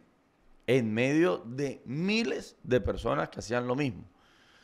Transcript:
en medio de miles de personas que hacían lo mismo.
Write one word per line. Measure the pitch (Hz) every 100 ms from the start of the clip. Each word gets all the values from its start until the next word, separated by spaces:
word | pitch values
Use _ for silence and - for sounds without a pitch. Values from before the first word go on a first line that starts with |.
| _ _ _ _ _ - -
en | 131 113
medio | 107 131 151 180 175
de | 113 127 139 -
miles | - 143 185 220 233 - - -
de | - 123
personas | 92 95 117 143 160
que | -
hacían | 101 120 123
lo |
mismo. | 127 143 85 - _ _ _ _ -